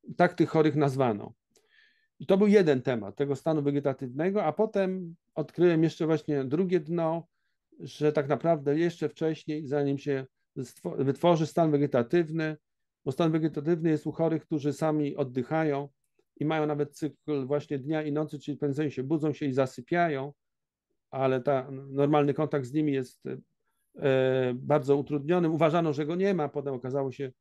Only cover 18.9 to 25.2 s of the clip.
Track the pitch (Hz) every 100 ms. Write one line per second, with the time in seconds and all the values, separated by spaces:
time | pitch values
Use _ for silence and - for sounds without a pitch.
18.9 | 123 131 160 156 143 147 127 131 - 123
19.9 | 170 175 139 139 - _ _ _ _ _
20.9 | _ _ 135 131 131 123 135 139 135 139
21.9 | 135 143 147 143 143 151 147 123 147 151
22.9 | 135 127 _ 135 135 _ _ _ _ _
23.9 | 254 143 131 131 131 127 123 135 147 135
24.9 | 139 135 147